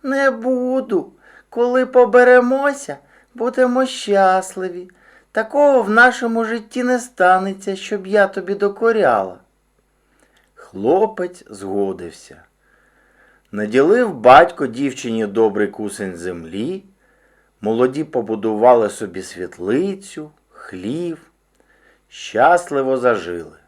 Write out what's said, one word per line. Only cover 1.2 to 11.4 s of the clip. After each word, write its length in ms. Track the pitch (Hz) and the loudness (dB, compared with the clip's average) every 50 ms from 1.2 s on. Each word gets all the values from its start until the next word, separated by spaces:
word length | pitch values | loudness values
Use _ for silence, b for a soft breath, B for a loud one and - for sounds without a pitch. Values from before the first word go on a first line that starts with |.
| b b b b b b | b b b b b b
Коли 360 | - 233 240 247 247 262 254 | -4 -2 -2 0 2 0 0
поберемося, 1120 | 254 254 247 247 226 196 247 247 247 247 254 247 247 269 269 277 285 277 269 - - 143 139 b b b b b b _ | 4 4 4 4 6 6 6 6 8 6 6 6 4 0 0 0 -2 -4 -4 -10 -14 -14 -14 b b b b b b _
будемо 520 | 247 226 247 240 254 254 254 247 254 262 | -6 -6 -6 0 0 0 0 2 -2 -2
щасливі. 1040 | 254 - - - - 202 196 196 185 185 190 185 - - 190 185 185 175 180 180 185 b b b b b b b b | -2 -4 -10 -4 -2 2 2 4 4 2 0 -2 -6 -12 -10 -10 -10 -10 -12 -16 -18 b b b b b b b b
Такого 500 | _ 220 220 220 - 277 294 285 277 254 | _ -6 -6 -2 0 2 4 4 4 2
в 80 | 220 196 | 2 2
нашому 560 | 214 226 240 254 240 - 247 233 226 226 233 | 4 6 6 4 4 0 -6 -4 -2 -2 -2
житті 380 | 220 226 233 220 - - 247 247 | -4 -6 -8 -8 -10 -8 -6 -2
не 160 | 247 254 247 | -2 -2 -2
станеться, 760 | 240 - _ - 185 180 185 185 190 196 190 196 - 202 190 | -4 -10 _ 0 2 4 4 2 0 -4 -8 -8 -8 -10 -10
щоб 320 | 190 - - 214 202 185 | -8 -8 -8 -8 -8 -6
я 200 | 190 202 208 196 | -2 2 2 2
тобі 280 | 196 196 202 185 175 202 | 2 0 -8 -6 -6 -6
докоряла». 840 | 202 202 202 202 - 226 226 226 220 190 139 117 104 95 92 90 87 _ _ _ _ _ _ _ _ _ _ _ _ _ _ _ _ _ _ _ _ _ _ _ | -2 -2 -4 -4 -2 -2 0 0 2 2 2 2 0 -2 -4 -10 -16 _ _ _ _ _ _ _ _ _ _ _ _ _ _ _ _ _ _ _ _ _ _ _
Хлопець 920 | _ - - - 92 101 120 160 190 220 208 214 - 180 175 180 - | _ -20 -18 -12 -4 0 0 2 2 2 -2 -2 -8 -10 -10 -10 -16